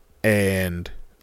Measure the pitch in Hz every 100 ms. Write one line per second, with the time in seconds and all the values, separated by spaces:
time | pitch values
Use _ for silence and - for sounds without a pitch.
0 | _ _ 110 104 98 95 92 87 87 -
1 | - _